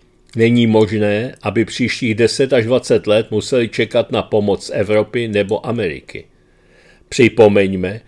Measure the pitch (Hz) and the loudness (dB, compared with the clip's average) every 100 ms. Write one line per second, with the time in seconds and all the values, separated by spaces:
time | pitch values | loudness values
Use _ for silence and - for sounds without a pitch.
0 | _ _ _ 113 113 120 113 110 107 107 | _ _ _ 0 2 4 4 4 2 0
1 | 104 104 127 - 107 101 110 - 120 - | -2 -2 -6 -8 -4 -2 -4 -4 -6 -4
2 | 123 107 117 - 135 131 110 123 - 117 | -4 0 0 0 0 0 0 -2 0 0
3 | 107 104 110 107 - 127 113 - 110 120 | 2 0 0 -4 -2 -2 -2 -2 -2 -2
4 | 110 117 - 110 101 95 - - 98 107 | -2 -4 -2 -2 0 -4 -4 -6 0 0
5 | 104 123 117 101 98 104 113 117 95 67 | 0 -4 -2 -2 -2 -4 -4 -4 -6 -8
6 | - - - _ _ _ _ _ _ _ | -14 -18 -20 _ _ _ _ _ _ _
7 | _ - 117 - 107 101 98 95 90 110 | _ 2 2 6 6 6 2 -2 -6 -8